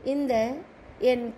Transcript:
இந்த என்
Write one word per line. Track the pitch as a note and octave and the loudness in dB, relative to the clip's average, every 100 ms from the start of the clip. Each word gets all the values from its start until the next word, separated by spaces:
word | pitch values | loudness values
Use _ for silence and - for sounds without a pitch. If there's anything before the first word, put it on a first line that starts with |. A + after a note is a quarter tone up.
இந்த | - C#4 C#4 A3+ A3+ C#4+ - - - - | -2 0 2 2 2 -2 -12 -20 -20 -2
என் | B3+ B3 A#3+ | 2 2 0